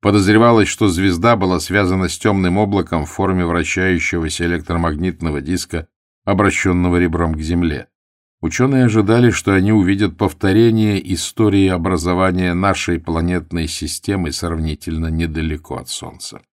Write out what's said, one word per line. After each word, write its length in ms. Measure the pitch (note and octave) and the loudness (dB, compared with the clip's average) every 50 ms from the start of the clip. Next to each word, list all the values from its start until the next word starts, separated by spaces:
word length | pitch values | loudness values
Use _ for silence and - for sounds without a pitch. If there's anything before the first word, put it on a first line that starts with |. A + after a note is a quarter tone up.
Подозревалось, 680 | - G2+ G2+ G#2 G2 F#2+ G#2+ A2 A#2 A#2+ A#2 A2+ G2+ F#2 | 2 2 2 4 4 6 6 6 6 6 6 4 4 2
что 200 | - - A2+ G2+ | 0 0 0 0
звезда 480 | F2 E2 F#2+ G2 F2 E2+ F2 A#2 A#2+ | 2 2 2 2 0 2 2 2 2
была 240 | A2 G2 F#2 F2+ E2+ | 2 2 0 0 0
связана 480 | - - F2+ G#2 G2+ F2+ F#2 F#2+ F#2 F2 | -2 -2 0 0 2 2 0 0 -2 -2
с 100 | - - | -4 -2
тёмным 400 | - A2 G2+ G2 F#2 F2+ F2 G2+ | -2 0 0 2 2 2 2 2
облаком 460 | G#2+ G2+ G2+ G2 F2 - - E2 D2 | 0 0 0 -2 -2 -2 -2 -4 -4
в 60 | - | -4
форме 360 | - - F#2+ F#2+ F#2 F#2 F2+ | -4 -4 -2 0 0 0 0
вращающегося 1000 | E2+ E2+ F2 E2 - - F#2+ F#2 F#2 F2+ E2+ - - - E2+ D#2+ D#2 - - E2+ | 0 0 -2 -2 -2 -2 -2 0 2 0 0 0 -2 -2 -2 -4 -4 -4 -4 -2
электромагнитного 960 | E2+ F2 E2 D#2 - E2+ E2+ E2+ E2+ D#2+ D2+ E2+ F#2 E2 D#2+ E2 E2 D2 D2 | -2 -2 -4 -4 -4 -4 -2 -2 -2 -2 -2 -4 -4 -4 -4 -6 -4 -4 -4
диска, 480 | C#2 D2 F2+ F2+ - _ - E2 D#2 _ _ _ _ _ _ _ _ | -4 -4 -4 -4 -4 _ -8 -10 -10 _ _ _ _ _ _ _ _
обращённого 760 | - G2+ F#2+ G#2 G2 - - - G2 F2+ F2+ F2 F2+ F2 F2 | -2 0 2 2 2 2 0 0 0 0 2 2 2 2 2
ребром 360 | F2+ E2+ D#2+ E2 E2+ E2 D#2+ | 2 2 0 0 -2 -2 -2
к 60 | D#2 | -4
Земле. 480 | D#2 D#2 F2+ F2 F2 E2 D2+ C2+ - _ _ _ _ _ _ _ _ _ _ _ | -4 -2 -2 0 0 0 -2 -4 -10 _ _ _ _ _ _ _ _ _ _ _
Учёные 460 | - E2 E2 - B2 C3 C#3 C3 B2+ | -8 -6 -2 0 0 2 2 4 2
ожидали, 440 | A#2+ G#2+ A2 G#2 G2 A2+ A#2+ B2 A#2+ | 4 4 2 2 4 4 4 4 4
что 240 | G#2+ - - - G2 | 2 2 0 0 2
они 180 | F#2+ F#2 G2+ A2 | 2 2 4 4
увидят 440 | G#2+ F#2+ F2+ G2 G2 G#2+ G2 D#2+ | 4 4 2 2 0 0 -2 -2
повторение 1000 | - G#2+ F#2 - - - G2 F#2+ G#2+ A#2 A#2 A2 A2 A2 G#2+ G#2 G2 - - F#2+ | -2 -2 -2 -2 -2 -2 2 4 4 4 4 4 4 2 2 0 -2 -2 -4 -6
истории 540 | E2 - - - - A2+ G#2 G2 G2 G2 F#2+ | -6 -6 -8 -2 0 0 2 4 4 2 2
образования 840 | F#2 F2 E2 F#2+ F#2 - D2+ F2+ F2+ F2+ F#2+ F#2+ F2+ F#2 F#2 F2+ F2 | 2 0 -2 -2 -2 -2 -2 -2 0 2 2 0 0 0 0 0 0
нашей 440 | F2 F#2+ G2 F2+ - - - F2 E2 | 0 0 0 0 -2 -2 -4 -4 -4
планетной 720 | D#2+ - E2 E2 E2 F2 F2+ F2+ D#2+ - - E2+ D#2+ D#2 | -4 -4 -4 -2 -2 0 -2 -2 -4 -6 -6 -6 -6 -6
системы 640 | - - - D#2 - - _ - G2+ F#2+ F2+ D#2 C#2 | -6 -8 -8 -8 -8 -8 _ -4 -2 -2 -2 -4 -6
сравнительно 760 | - - E2+ E2 D#2+ D#2+ D#2+ D2+ - - - E2 D#2+ E2 | -6 -6 -6 -4 -4 -4 -4 -6 -6 -8 -8 -6 -4 -4
недалеко 720 | D#2+ D#2+ D#2+ E2+ E2 D#2 D#2+ D#2 D#2+ D#2 D2+ - - C#2+ | -4 -2 -2 -2 -4 -4 -4 -4 -4 -4 -6 -8 -10 -12
от 120 | - - - | -12 -10 -10
Солнца. 540 | - - - - - - - - - G#1 _ _ _ | -12 -12 -12 -14 -16 -16 -16 -16 -16 -18 _ _ _